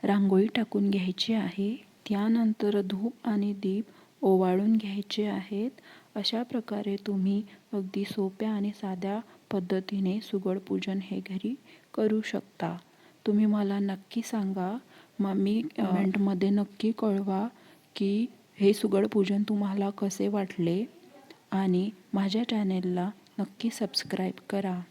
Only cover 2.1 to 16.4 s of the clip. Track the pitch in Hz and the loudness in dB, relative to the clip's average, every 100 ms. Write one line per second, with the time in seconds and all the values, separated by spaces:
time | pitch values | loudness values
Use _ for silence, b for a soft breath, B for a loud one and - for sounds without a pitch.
2.1 | 202 208 226 226 214 208 202 190 196 226 | -2 2 2 2 2 0 0 0 -2 -4
3.1 | - 240 208 202 202 196 196 220 B B | -4 -2 0 0 -2 -2 -2 -4 B B
4.1 | B 269 190 185 185 208 226 208 196 196 | B 4 4 4 2 4 2 0 -8 -6
5.1 | - 208 196 190 202 233 - B B B | -4 -2 -4 -6 -4 -6 -8 B B B
6.1 | 214 202 226 247 247 220 208 208 196 202 | -4 -2 -2 -4 -4 -4 -4 -2 -4 -2
7.1 | 196 190 202 214 B B 208 190 196 202 | 0 2 0 -4 B B -6 -4 -4 -4
8.1 | - 190 190 214 208 202 208 202 185 190 | -2 -4 -2 -2 -2 -2 -4 -6 -4 -4
9.1 | 208 226 B _ 202 180 190 190 202 190 | -4 -8 B _ -4 0 -2 -2 -2 0
10.1 | 202 - 196 185 190 190 190 190 196 190 | -2 -2 -4 -2 -4 -2 -4 -2 -4 -4
11.1 | 190 190 190 214 269 B B B - 214 | -8 -6 -6 -4 -6 B B B -2 0
12.1 | 220 214 202 - _ 170 175 - B B | 0 -2 -6 -8 _ -6 -6 -14 B B
13.1 | B - 208 214 208 202 196 196 190 - | B 0 4 4 4 2 0 -2 -4 -6
14.1 | 233 226 226 196 190 180 233 - B B | -6 -2 -2 -2 -2 -2 -4 -10 B B
15.1 | - 196 196 196 220 311 - 202 185 196 | -4 0 2 2 2 -2 -2 2 4 2
16.1 | 190 196 190 | 2 2 4